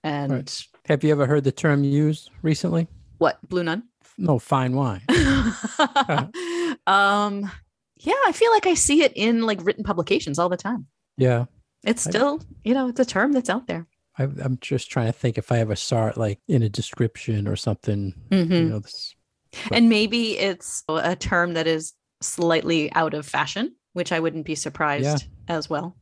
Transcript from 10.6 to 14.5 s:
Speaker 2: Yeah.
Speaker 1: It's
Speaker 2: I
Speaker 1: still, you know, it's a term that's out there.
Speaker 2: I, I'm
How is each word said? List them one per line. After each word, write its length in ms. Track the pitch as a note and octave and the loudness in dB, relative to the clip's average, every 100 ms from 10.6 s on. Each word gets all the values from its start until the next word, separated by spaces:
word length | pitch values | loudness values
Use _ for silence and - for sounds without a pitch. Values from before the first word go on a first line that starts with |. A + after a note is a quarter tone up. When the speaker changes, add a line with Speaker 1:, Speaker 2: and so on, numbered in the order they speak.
| G3 B3 C#3 _ _ - | -4 -6 -8 _ _ 0
Speaker 2:
Yeah. 280 | B2+ A#2+ B2 _ _ _ | 2 2 -2 _ _ _
Speaker 1:
It's 240 | - A#3 D#3 | -4 -2 0
Speaker 2:
I 20 | |
Speaker 1:
still, 300 | G#3 C#4 D#4+ - - | 0 0 0 -10 -8
you 100 | G#3+ | -2
know, 140 | C4 B3+ | 0 0
it's 120 | A#3+ | 0
a 60 | |
term 260 | B3 F#3+ C4 | 0 2 2
that's 180 | C#4 B3 | 2 0
out 180 | G#3+ - | -4 -4
there. 200 | E3+ E3+ _ _ - | -8 -10 _ _ -4
Speaker 2:
I, 60 | |
I'm 340 | C#3 C#3 C#3 | -4 -2 -4